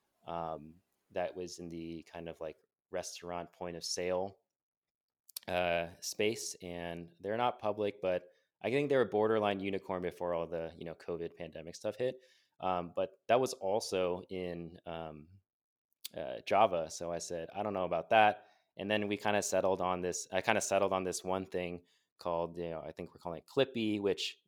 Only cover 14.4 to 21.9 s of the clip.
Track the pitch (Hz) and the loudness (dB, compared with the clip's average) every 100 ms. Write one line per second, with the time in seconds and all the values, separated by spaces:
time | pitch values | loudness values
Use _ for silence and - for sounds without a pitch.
14.4 | 90 85 82 90 87 82 80 76 78 98 | -4 -6 -8 -12 -10 -8 -8 -12 -18 -20
15.4 | _ _ _ _ _ _ - - 71 62 | _ _ _ _ _ _ -12 -8 -6 -6
16.4 | - 98 110 87 78 - 85 85 - 87 | 2 6 6 4 -2 -6 -4 -4 -4 -6
17.4 | 82 98 107 98 90 85 - 113 107 101 | -6 -4 -2 -2 0 0 6 8 8 6
18.4 | - _ _ - 98 107 101 104 107 104 | -6 _ _ -6 0 0 2 0 2 2
19.4 | - 95 95 92 90 90 90 85 - 95 | 4 4 4 4 2 2 0 -2 -2 0
20.4 | 104 107 - 98 98 95 92 85 92 95 | 2 2 4 2 4 2 0 -2 -2 -2
21.4 | 92 90 87 87 - | 0 -4 -4 -6 -12